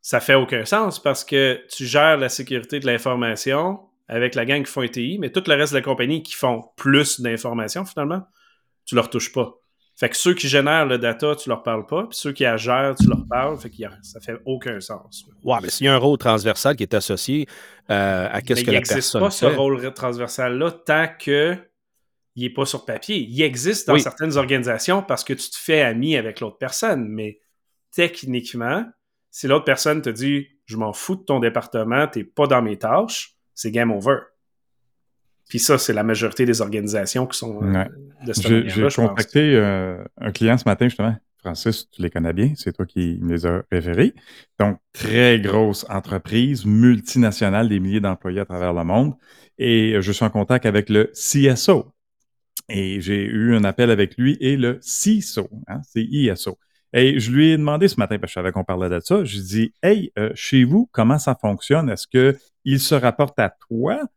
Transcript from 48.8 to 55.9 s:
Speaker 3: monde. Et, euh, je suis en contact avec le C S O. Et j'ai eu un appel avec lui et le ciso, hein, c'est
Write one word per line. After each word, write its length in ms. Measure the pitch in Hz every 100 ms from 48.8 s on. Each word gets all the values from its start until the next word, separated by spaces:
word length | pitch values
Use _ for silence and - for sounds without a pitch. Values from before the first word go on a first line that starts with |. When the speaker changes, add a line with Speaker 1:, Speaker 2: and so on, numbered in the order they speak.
Speaker 3:
monde. 300 | 82 101 147 - _ - _ -
Et, 380 | 120 113 110
euh, 80 | 107
je 100 | 92
suis 120 | 101
en 60 | 110
contact 360 | 107 98 127 110
avec 240 | 104 104
le 180 | 104 110
C 300 | - - 143
S 260 | 135 123 -
O. 240 | 165 - _ _ _ _ _ _ - -
Et 320 | 104 95 98
j'ai 220 | 87 101
eu 320 | 101 113 113
un 80 | 117
appel 300 | 101 95 120
avec 240 | 104 98 -
lui 200 | 127 143
et 160 | 131 139
le 220 | 120 123
ciso, 680 | - - 202 220 - - 92 107 -
hein, 120 | 104
c'est 180 | 143